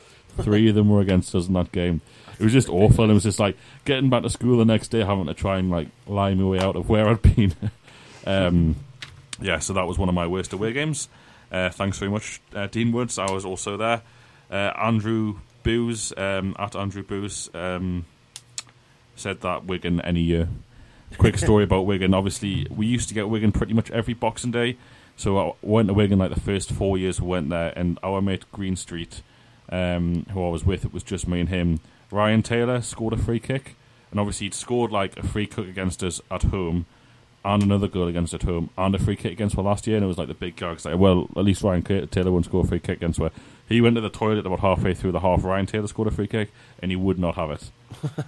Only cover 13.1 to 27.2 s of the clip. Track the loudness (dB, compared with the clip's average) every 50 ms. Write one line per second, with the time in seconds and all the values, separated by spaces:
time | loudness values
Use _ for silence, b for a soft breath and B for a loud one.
13.1 | -4 -4 -2 -2 -2 -4 -4 -6 -8 -8 -6 -6 -4 -2 0 0 -2 -2 b b
14.1 | b b b b b b b -8 -4 -2 -2 -2 -2 -2 0 0 0 0 0 0
15.1 | -2 -2 -2 -4 -6 -8 -14 -20 _ _ -2 0 0 0 0 -2 -4 -6 -6 -8
16.1 | -6 -4 -4 -2 -2 -2 -4 -4 -4 -6 -8 -6 -6 -6 -6 -6 -6 -8 -8 -6
17.1 | -6 -6 -6 -6 -8 -10 -12 -12 -10 -8 -6 -6 -4 -4 -4 -4 -4 -6 -8 -10
18.1 | _ _ _ _ -20 -20 -20 _ _ -16 -16 b b b b b b b b _
19.1 | _ -10 -8 -8 -6 -6 -4 -6 -6 -4 -6 -6 -6 -4 -2 -2 -2 -2 0 0
20.1 | 0 0 2 2 2 0 0 -2 -6 -8 -14 b b b b b b b b b
21.1 | 0 4 4 4 4 4 4 4 6 6 6 4 2 2 2 0 0 2 2 4
22.1 | 4 4 2 0 -4 -4 -4 -4 -4 -4 -4 -4 -4 -4 -2 0 -2 -2 -2 -4
23.1 | -4 -4 -2 -2 0 2 2 2 2 2 0 0 0 0 0 0 -2 -4 -2 -4
24.1 | -4 -2 -2 -4 -4 -4 -4 -2 0 0 0 0 -2 B B B B B B B
25.1 | B -6 -2 0 2 2 0 0 -4 -6 -2 2 4 4 4 4 4 4 4 4
26.1 | 4 4 2 2 -2 -4 -4 -2 -2 -2 -4 -4 -4 -2 0 0 0 0 0 -2
27.1 | -2 -2